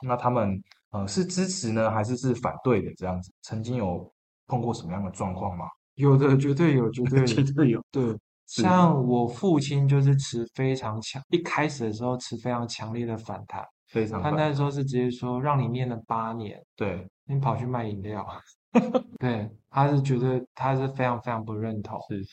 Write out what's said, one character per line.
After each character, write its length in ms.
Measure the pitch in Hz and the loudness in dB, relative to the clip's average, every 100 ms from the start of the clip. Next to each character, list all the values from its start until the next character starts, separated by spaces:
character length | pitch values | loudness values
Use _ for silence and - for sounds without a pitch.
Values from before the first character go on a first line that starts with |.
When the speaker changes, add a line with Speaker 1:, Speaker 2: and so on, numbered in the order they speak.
| 127 | -6
Speaker 1:
那 80 | 123 | -2
他 140 | 123 | 0
们， 320 | 123 101 95 - _ _ | 0 0 -2 -8 _ _
呃， 140 | 104 98 | -6 -4
是 160 | 185 | -2
支 240 | 180 185 185 | -2 -2 -2
持 240 | - 117 | -2 -2
呢， 180 | 113 110 | 0 2
还 140 | 110 | 0
是 120 | 107 127 | 0 0
是 160 | 131 113 | 0 0
反 180 | 85 - | -2 -2
对 180 | 131 107 | 2 2
的 120 | 85 - | 0 -6
这 100 | 92 | -6
样 140 | 90 | -6
子？ 120 | 90 _ | -8 _
曾 180 | - 110 | -10 -8
经 120 | 113 123 | -4 -4
有 320 | 95 87 90 _ _ _ - | -2 -4 -10 _ _ _ -6
碰 140 | 127 | -2
过 100 | 117 | -2
什 140 | 110 82 | -4 -6
么 60 | |
样 100 | 92 | -6
的 60 | 95 | -6
状 240 | - 98 | -4 -6
况 220 | 92 101 87 | -4 -6 -6
吗？ 60 | 82 - _ - | -10 -16 _ 2
Speaker 2:
有 200 | 139 135 | 6 8
的， 200 | 139 135 | 6 4
绝 180 | 143 | 4
对 200 | 139 170 135 | 4 4 4
有， 120 | 113 | 2
绝 120 | 127 | 0
对 140 | 123 135 | 2 4
有。 60 | 127 | 4
Speaker 1:
<laughs> 0 | |
绝 160 | 113 139 | 2 2
对 160 | 139 139 | 4 4
有。 120 | 110 - | 2 -2
Speaker 2:
对， 140 | 139 120 104 - _ - | -2 -2 -2 -10 _ -8
Speaker 1:
是。 160 | - | 2
Speaker 2:
像 420 | 185 180 170 143 | 4 8 6 6
我 220 | 123 120 120 | 2 2 0
父 320 | - 196 151 | 0 2 2
亲 280 | 139 139 139 | 2 2 4
就 120 | 139 | 6
是 140 | 139 139 | 6 4
持 300 | 135 117 113 | 0 -4 -6
非 220 | - 131 131 | -2 -2 -2
常 240 | 110 110 | -4 -8
强， 200 | - 135 - | -8 -12 -2
一 80 | 175 | -2
开 300 | 170 - 151 | 0 -2 -2
始 160 | 135 | -2
的 80 | 113 | -4
时 120 | 107 | -2
候 120 | 123 127 | -2 -4
持 200 | - 117 | -6 -8
非 120 | 127 | -4
常 160 | 120 117 | -4 -4
强 260 | - 110 | -8 -6
烈 100 | 117 | -6
的 120 | 117 110 | -4 -6
反 240 | 110 95 101 | -8 -12 -12
弹。 160 | 101 - _ _ | -12 -12 _ _
Speaker 1:
非 180 | 113 110 | -2 -2
常 160 | 101 | -2
反 80 | 151 | 0
弹。 80 | 156 | 0
Speaker 2:
他 60 | 151 | 0
那 60 | |
时 80 | 139 | 0
候 80 | 143 | 0
是 140 | 139 | -2
直 120 | 131 123 | -2 0
接 140 | 123 | 0
说 300 | 123 123 123 | -2 -4 -2
：“让 180 | 147 139 | 0 0
你 60 | 113 | 0
念 220 | 123 123 | -2 -4
了 120 | 113 - | -6 -4
八 260 | 113 113 | -4 -4
年， 220 | 117 104 95 - - | -6 -10 -12 -16 -6
Speaker 1:
对。 280 | 104 90 92 _ - | -4 -4 -10 _ -4
Speaker 2:
你 100 | 139 | 0
跑 180 | 135 107 | 0 0
去 100 | 123 | -2
卖 180 | 123 | -4
饮 160 | 110 101 | -4 -6
料。” 240 | 101 104 95 - - _ _ | -8 -8 -8 -14 -18 _ _
Speaker 1:
<laughs> 460 | 240 - 254 - - | 2 2 0 -4 -4
Speaker 2:
对， 320 | 127 113 107 - _ | -2 -2 -6 -12 _
他 200 | 139 143 | 2 4
是 120 | 143 | 4
觉 160 | 135 123 | 2 2
得， 240 | 131 127 123 | 2 0 -4
他 220 | - 131 135 | -4 -2 0
是 100 | 135 | -2
非 160 | 135 | -2
常， 160 | 127 117 | -2 -2
非 120 | 120 | -4
常 120 | 110 | -6
不 80 | 110 | -6
认 300 | 107 113 107 | -6 -4 -6
同。 160 | 101 107 - | -8 -12 -8
Speaker 1:
是。 140 | 101 98 | -10 -10